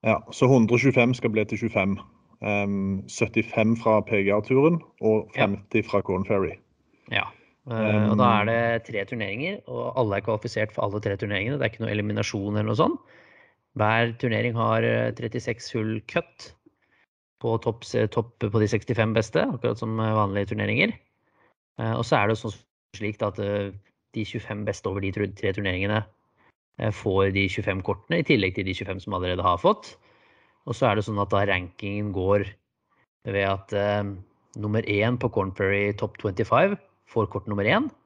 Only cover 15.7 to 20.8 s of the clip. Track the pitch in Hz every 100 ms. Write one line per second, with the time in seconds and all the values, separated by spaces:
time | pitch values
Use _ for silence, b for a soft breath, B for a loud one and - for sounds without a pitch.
15.7 | 117 110 110 - - - _ - - _
16.7 | _ _ _ _ _ _ _ 117 113 -
17.7 | 110 - 117 110 - 117 _ 110 107 107
18.7 | 110 - 117 110 113 110 156 285 151 -
19.7 | 113 113 113 110 107 104 98 98 107 104
20.7 | 113